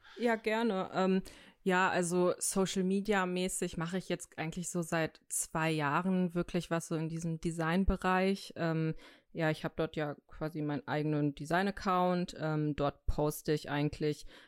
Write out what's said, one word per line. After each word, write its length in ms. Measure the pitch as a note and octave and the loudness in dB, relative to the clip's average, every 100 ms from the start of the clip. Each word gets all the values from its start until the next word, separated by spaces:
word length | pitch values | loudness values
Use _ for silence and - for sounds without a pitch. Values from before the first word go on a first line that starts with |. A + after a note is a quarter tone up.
| - - | -20 -4
Ja, 160 | A#3 A3 | -2 0
gerne. 560 | A3 A3 A#3 F#3+ F#3 | 0 0 0 0 -2
Ähm, 280 | - F#3+ F#3+ - - - _ | 0 2 2 0 -12 -20 _
ja, 260 | F#3 F3+ F#3 | 0 2 4
also 440 | F3+ E3+ F3+ F3+ - | 2 2 2 2 2
Social 460 | - G3 F#3 G3 | -2 0 0 0
Media 420 | F#3 G3 G3+ G3+ F3+ | 0 0 2 0 0
mäßig 520 | F3+ F#3 - F3+ - | 0 -2 -2 -4 -4
mache 200 | E3 F#3 | -4 -4
ich 120 | - | -2
jetzt 280 | F3 - - | -4 -6 -8
eigentlich 320 | D#3 F3+ E3+ | -6 -6 -4
so 120 | F3 | -4
seit 400 | E3 E3+ D#3+ - _ | -2 0 0 -4 _
zwei 420 | - - E3 D#3+ | -6 -4 0 0
Jahren 640 | D#3 C#3+ D3+ F3+ F#3 F3+ F3 | 2 2 2 2 2 2 0
wirklich 340 | F3 F3+ - | -2 -2 -2
was 180 | E3 - | -2 -2
so 60 | E3 | -2
in 120 | D#3+ | -2
diesem 320 | E3 E3 D#3+ | -4 -4 -2
Designbereich. 1120 | F3 E3 D#3+ F3+ F#3+ F#3+ F#3 F#3 F#3+ G3 - - | -4 -2 0 2 4 2 2 2 2 0 -4 -4
Ähm, 360 | E3 D#3+ D#3+ D#3+ - - _ | 0 0 0 -4 -10 -20 _
ja, 160 | E3 D#3+ | -2 0
ich 140 | D#3 | 0
hab 140 | E3 - | -4 -2
dort 180 | D#3+ - | -4 -2
ja 220 | D3 C#3+ _ | -4 -6 _
quasi 340 | - D#3 D#3+ | -8 -6 -4
meinen 240 | D3+ D3 - | -2 -4 -2
eigenen 440 | D3 D3+ D3+ D3 | 0 2 2 2
Design-Account. 1000 | - D3 E3+ G3 - G3+ F3+ F3+ F3+ F3+ - | 0 0 0 0 0 0 4 4 2 -2 -4
Ähm, 380 | D#3 D3+ D3+ C#3 | -2 0 0 2
dort 300 | C#3+ - - | 0 0 0
poste 480 | - D3+ - - | 2 0 0 0
ich 160 | D3+ - | 0 0
eigentlich 560 | C#3+ D3 - D3+ D3 - - | 0 0 0 -2 -2 -8 -20